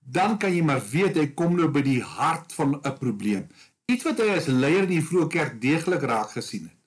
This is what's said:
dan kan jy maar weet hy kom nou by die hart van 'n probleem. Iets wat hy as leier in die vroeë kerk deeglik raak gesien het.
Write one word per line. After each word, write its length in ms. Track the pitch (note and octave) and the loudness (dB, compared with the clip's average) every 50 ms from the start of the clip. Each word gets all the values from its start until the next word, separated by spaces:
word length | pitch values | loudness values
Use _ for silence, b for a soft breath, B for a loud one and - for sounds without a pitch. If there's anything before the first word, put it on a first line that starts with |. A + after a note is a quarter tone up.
| _ - | _ -4
dan 260 | B2+ E3 F#3 G#3+ A3+ G#3 | 0 0 2 2 0 0
kan 160 | - G3 F3+ | 0 0 2
jy 100 | F3 E3 | 2 2
maar 160 | D#3 C#3 B2+ - - | 2 2 0 -2 -2
weet 260 | - D#3+ G3 F#3+ - D#3+ | 0 2 2 2 2 2
hy 80 | D3+ C#3 - - | 0 0 0 -2
kom 180 | E3+ E3+ F3 F3 | 0 2 2 2
nou 120 | E3 D3+ | 2 2
by 120 | C3+ C#3+ C#3 | 2 2 2
die 160 | C3+ C3+ B2 | 2 2 0
hart 520 | G#2 - - - C#3 D#3 E3 D#3 - _ - - | -2 -4 -6 -2 0 0 0 -2 -6 _ -4 -2
van 220 | D#3 C#3 C#3 - | 0 0 0 0
'n 160 | - C#3 C3+ - | -2 -6 -6 -2
probleem. 500 | - B2 G#2+ G2+ G2 G#2 G#2 F#2+ - B B B B B B B _ | -4 -4 -4 -2 -2 -2 -2 -2 -4 B B B B B B B _
Iets 180 | - B3 A#3+ - | -2 -2 0 0
wat 160 | E4 C4+ A3+ | -2 0 2
hy 100 | A3+ G#3+ G3+ F3 | 2 2 2 0
as 100 | D3+ - | 0 2
leier 360 | C3 B2+ C3 C#3 E3 F#3+ G3 | 2 2 4 4 4 2 2
in 100 | F3+ F#3 | 2 2
die 100 | E3 D3+ | 0 0
vroeë 240 | D#3 E3+ F3+ D#3+ D3 | 2 2 2 2 2
kerk 320 | - E3+ D3+ C3+ A#2 A2+ | 0 -2 -2 -2 -6 -4
deeglik 400 | A2 C3+ D3+ E3 D#3+ - F3+ D3+ | 0 0 0 0 0 0 -2 0
raak 300 | C3+ B2 A#2 A2 A2 - | 0 0 -2 -2 -2 -4
gesien 380 | - A#2+ A2 - - G2+ D#2+ E2 | -6 -10 -10 -8 -10 -12 -12 -12
het. 80 | _ _ _ | _ _ _